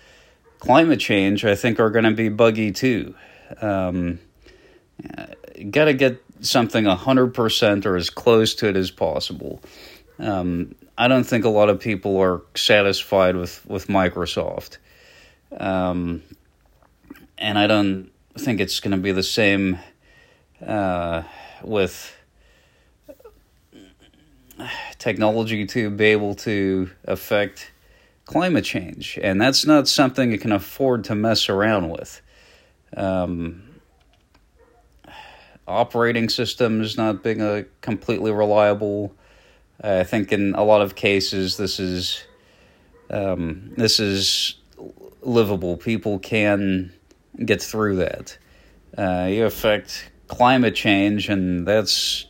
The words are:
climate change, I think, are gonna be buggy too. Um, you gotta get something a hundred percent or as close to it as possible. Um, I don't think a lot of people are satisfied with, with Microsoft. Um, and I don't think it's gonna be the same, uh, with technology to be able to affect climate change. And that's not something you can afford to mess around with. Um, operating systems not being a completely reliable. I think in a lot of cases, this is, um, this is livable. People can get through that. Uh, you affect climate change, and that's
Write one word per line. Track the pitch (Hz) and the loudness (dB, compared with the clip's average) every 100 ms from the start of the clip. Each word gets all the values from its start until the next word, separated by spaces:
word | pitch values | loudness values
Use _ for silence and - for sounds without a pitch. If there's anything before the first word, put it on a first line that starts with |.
| _ - _ _ _ _ | _ -20 _ _ _ _
climate | - 131 165 131 | 4 4 6 2
change, | - 104 95 101 | 2 2 2 2
I | 113 | 0
think, | 101 123 110 | 0 0 2
are | 110 | 2
gonna | 113 110 | 4 2
be | 110 113 | 2 -2
buggy | 107 117 110 107 | 4 2 4 -2
too. | 98 131 110 82 - - - - - | 0 0 0 -4 -12 -20 -20 -20 -8
Um, | 107 98 92 92 90 87 - _ - - _ _ _ _ - - - - - - | -4 -2 -2 -2 -4 -6 -12 _ -20 -20 _ _ _ _ -18 -16 -16 -18 -20 -16
you | 101 | -2
gotta | 139 156 | 2 4
get | 131 135 123 _ - | 4 2 0 _ -12
something | - 131 117 120 104 | 0 2 2 2 2
a | 95 | 2
hundred | - 131 127 | 2 4 4
percent | 127 113 - 110 101 101 | 2 0 2 2 2 0
or | 90 | 0
as | 85 | -2
close | - - 113 110 - | -2 4 6 4 2
to | 110 | 0
it | 95 | 0
as | 92 | -2
possible. | - 85 78 - - - - - - - - _ _ | -2 -2 -2 -6 -10 -12 -14 -18 -20 -20 -20 _ _
Um, | 113 98 90 87 87 - - - | -6 -4 -2 -4 -6 -12 -20 -2
I | 120 | 2
don't | 131 | 4
think | 117 120 | 2 0
a | 113 | 2
lot | 104 104 | 4 4
of | 98 | 4
people | 117 101 104 95 | 0 -4 0 2
are | 95 87 - | 2 0 -6
satisfied | - - 107 101 95 - 98 92 90 | -4 2 4 4 0 0 4 4 2
with, | 87 - - | -4 -10 -10
with | 101 - | -10 -2
Microsoft. | 98 92 92 87 - 82 - - - _ _ _ - - _ _ - | 0 0 -2 -6 -4 -6 -8 -12 -20 _ _ _ -20 -20 _ _ -8
Um, | 98 95 92 90 87 85 - - _ _ _ _ _ _ _ - - - | -4 -2 -2 -2 -4 -6 -10 -20 _ _ _ _ _ _ _ -20 -20 -8
and | 107 104 | -2 2
I | 104 | 2
don't | 107 101 95 95 _ _ - | 4 2 -2 -8 _ _ -8
think | - 107 | -4 -2
it's | 95 - | -2 -2
gonna | 110 95 | -2 -2
be | 98 | 0
the | 95 | 0
same, | 95 - 104 98 95 92 - _ _ _ _ _ _ _ - | -2 2 2 2 0 -2 -8 _ _ _ _ _ _ _ -6
uh, | 107 95 90 85 82 85 - - - | -4 -2 -2 -2 -6 -8 -16 -20 -18
with | - 107 92 - - - _ _ _ _ _ _ _ _ _ - - _ _ _ _ - 95 _ _ _ _ _ _ - - - - - | -6 0 0 -2 -18 -20 _ _ _ _ _ _ _ _ _ -20 -20 _ _ _ _ -20 -20 _ _ _ _ _ _ -18 -14 -12 -14 -8
technology | - 104 107 110 110 110 101 | -6 0 0 0 -2 -4 -4
to | 127 107 | -4 -4
be | 104 107 | 2 2
able | 107 104 | 4 0
to | 101 - 104 98 95 92 - - | -6 -4 -2 0 0 -2 -8 -8
affect | 92 - 107 101 - - _ _ _ _ _ - | -8 -2 -2 -2 -6 -20 _ _ _ _ _ -6
climate | 151 180 147 | -2 0 0
change. | 98 120 87 - - - | -2 -6 -8 -14 -12 -6
And | 101 95 | -2 2
that's | 123 139 151 | 2 2 4
not | 151 135 | 4 4
something | - - - 127 | 2 2 2 0
you | 107 | 0
can | 120 | 0
afford | 104 - - 135 120 | -2 -4 -4 0 0
to | 98 | -2
mess | 107 110 107 - | -2 0 0 2
around | 98 104 107 87 | 2 2 2 0
with. | - - - _ _ _ _ _ _ _ - | -8 -12 -18 _ _ _ _ _ _ _ -6
Um, | 98 92 90 85 85 87 107 - _ _ _ _ _ _ _ _ _ _ _ _ - - - - - - - | -2 -2 -2 -4 -6 -10 -18 -20 _ _ _ _ _ _ _ _ _ _ _ _ -20 -20 -20 -20 -20 -20 -6
operating | 95 120 117 117 117 113 | -2 0 2 2 2 0
systems | - 117 - 120 110 110 107 | -2 -4 0 0 0 -2 -2
not | 113 101 | -2 -2
being | 117 110 | -2 -2
a | 107 104 95 _ | -2 -4 -6 _
completely | - 104 - 110 107 | -8 -6 -4 -2 -2
reliable. | 104 104 104 104 104 107 101 101 - _ _ _ _ _ _ | 0 2 4 4 2 -2 -4 -6 -10 _ _ _ _ _ _
I | 107 95 | -2 0
think | 90 113 101 | 0 -2 0
in | 104 101 | 0 0
a | 92 | 2
lot | 107 107 | 4 4
of | 101 | 4
cases, | - 107 98 95 101 92 - | 0 0 2 0 -2 -4 -2
this | 98 - | -4 -4
is, | 92 90 85 - - _ _ _ _ _ _ _ _ | -4 -4 -4 -8 -12 _ _ _ _ _ _ _ _
um, | - 98 90 82 80 104 - | -6 -4 -2 -4 -6 -12 -2
this | 110 - | 0 2
is | 104 98 95 - - - _ - - - - _ | 0 0 0 -2 -4 -6 _ -20 -20 -18 -20 _
livable. | - 117 107 101 90 85 | 0 2 2 0 -2 -4
People | - 113 110 101 | -4 -4 -2 -6
can | - 110 104 101 101 95 90 - _ _ _ - | -4 0 2 2 2 -2 -4 -12 _ _ _ -10
get | 117 98 | -2 -2
through | - 110 107 95 | -2 -2 0 0
that. | 85 - - - _ _ _ _ _ - | -2 -4 -14 -20 _ _ _ _ _ -6
Uh, | 98 90 92 | -2 -2 -2
you | 101 110 | 0 -2
affect | - 113 104 - - - _ _ | 0 0 0 -2 -14 -16 _ _
climate | - 123 131 120 | 2 4 4 2
change, | - 110 98 101 104 95 | 0 2 2 2 0 -2
and | 101 90 90 87 | -2 0 -2 0
that's | 107 101 - - - - | 0 2 -2 -2 -6 -10